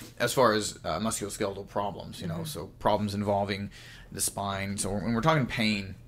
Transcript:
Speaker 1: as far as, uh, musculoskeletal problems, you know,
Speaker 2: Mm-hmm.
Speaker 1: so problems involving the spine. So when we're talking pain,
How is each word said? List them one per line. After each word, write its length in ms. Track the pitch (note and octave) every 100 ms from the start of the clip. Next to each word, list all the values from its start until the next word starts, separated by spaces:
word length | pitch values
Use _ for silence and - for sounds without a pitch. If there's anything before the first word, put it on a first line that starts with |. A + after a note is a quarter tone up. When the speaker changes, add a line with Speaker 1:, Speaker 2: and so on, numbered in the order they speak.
| - -
Speaker 1:
as 140 | A#2
far 200 | - A#2+
as, 240 | G#2+ G2+ - F2
uh, 140 | D#2+
musculoskeletal 680 | A2 - G2+ - G2+ G2 G2+
problems, 540 | G#2 G2+ - - -
you 60 | F2+
know, 80 | D#2+
Speaker 2:
Mm-hmm. 100 | E2
Speaker 1:
so 220 | - E2+ -
problems 360 | - G#2 G#2 G2+
involving 560 | G2+ G2+ G2+ G2 G2+ - - - -
the 100 | G2
spine. 560 | - - G2+ G2 G2 G2+
So 140 | F#2+
when 220 | G2+ F2+
we're 80 | A2+
talking 260 | D#3 D#3 B2
pain, 480 | - G#2+ G#2 F#2+ -